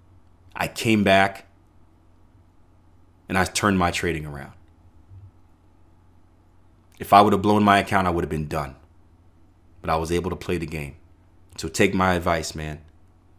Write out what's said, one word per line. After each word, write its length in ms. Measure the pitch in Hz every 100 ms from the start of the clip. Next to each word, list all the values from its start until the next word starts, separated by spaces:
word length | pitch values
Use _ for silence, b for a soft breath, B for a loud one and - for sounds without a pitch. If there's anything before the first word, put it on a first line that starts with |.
| _ - _ _ _
I 140 | - 87
came 360 | - 117 110
back, 420 | 98 98 98 - - _ _ _ - _ _ _ _ _ _ _ _ _ _ _ _ _ -
and 100 | 95
I 60 |
turned 340 | 92 - 107 95
my 120 | 87
trading 360 | 85 90 80 76
around. 260 | 71 69 - - _ - - - 95 - _ - _ _ _ - _ _ _ _ _ _ _ _ _ _ -
If 140 | 101
I 100 | 101
would 100 | 104
have 100 | 101
blown 220 | 101 104
my 140 | 104 101
account, 280 | 95 98 92
I 40 |
would 140 | 85
have 60 | 78
been 180 | 80 76
done. 280 | 80 69 65 _ _ _ _ _ _ - _ _ -
But 100 | 82
I 60 | 80
was 160 | 82
able 180 | 87 90
to 60 | 85
play 220 | - 90
the 80 | 80
game. 300 | 78 69 - - _ _ _ - -
So 120 | 80
take 260 | - 101
my 200 | 95 92
advice, 400 | 90 87 85 82
man. 260 | 82 78 76 - _ _ _ _